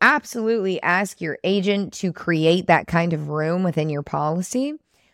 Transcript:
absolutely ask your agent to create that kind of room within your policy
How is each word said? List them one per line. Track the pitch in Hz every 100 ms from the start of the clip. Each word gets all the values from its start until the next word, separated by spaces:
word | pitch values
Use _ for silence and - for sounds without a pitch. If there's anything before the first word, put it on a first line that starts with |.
absolutely | 240 294 - 240 220 233 190 180
ask | 165 180 202 -
your | 165 -
agent | 180 202 190 202 190
to | - 190
create | - - 165 160 180 180
that | 165 -
kind | 170 170
of | 156 147
room | 151 156 175
within | 185 160 156
your | 147
policy | 147 170 151 170 180 247 285 302 _ _ _